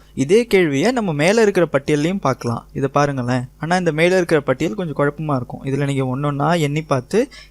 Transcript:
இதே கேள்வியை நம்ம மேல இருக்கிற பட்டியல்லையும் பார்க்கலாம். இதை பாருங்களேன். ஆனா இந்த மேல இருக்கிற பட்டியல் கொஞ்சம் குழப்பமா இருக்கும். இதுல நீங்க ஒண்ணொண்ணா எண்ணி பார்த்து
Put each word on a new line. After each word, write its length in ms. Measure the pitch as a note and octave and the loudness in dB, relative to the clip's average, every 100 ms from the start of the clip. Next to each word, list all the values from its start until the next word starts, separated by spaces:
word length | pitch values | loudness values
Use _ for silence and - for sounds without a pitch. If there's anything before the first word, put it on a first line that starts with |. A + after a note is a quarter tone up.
| - - | -8 -4
இதே 300 | C3+ G#3+ A#3+ | 2 2 4
கேள்வியை 460 | F#3+ E3 C#3 G3 | 2 4 2 0
நம்ம 220 | C4 G3+ | 0 -2
மேல 280 | C#3+ E3 A3+ | 0 2 4
இருக்கிற 260 | G#3 F#3+ D#3+ | 4 2 2
பட்டியல்லையும் 480 | C#3 C3 D3 D#3+ F#3+ | 0 0 0 0 -2
பார்க்கலாம். 460 | C#3 B2+ A#2+ A#2 - | -2 -2 -4 -6 -8
இதை 160 | - C3+ | -6 -2
பாருங்களேன். 580 | C#3+ C#3+ C3+ A#2+ B2+ B2+ - | 0 0 -2 -2 -2 -4 -8
ஆனா 180 | D#3+ F#3 | -2 0
இந்த 160 | E3+ | 0
மேல 240 | D3+ F3 F#3 | 2 2 2
இருக்கிற 260 | F3 D#3 | 2 0
பட்டியல் 320 | C3 C3 E3 | 2 -2 -2
கொஞ்சம் 220 | G#3 F3 C#3 | -4 -6 -2
குழப்பமா 400 | D3 D3 D#3 C3 | -2 -2 -4 -4
இருக்கும். 280 | B2 D3 | -6 -10
இதுல 220 | C#3 C3+ C#3 | -6 -4 -2
நீங்க 320 | C#3 C3 B2+ | -2 -2 -2
ஒண்ணொண்ணா 420 | D3 C#3 D3 F3 | -4 -2 0 0
எண்ணி 220 | C#3+ D3+ | 0 -2
பார்த்து 480 | D#3 C3+ - G3 C4+ - - | -2 -4 0 -2 -2 -6 -10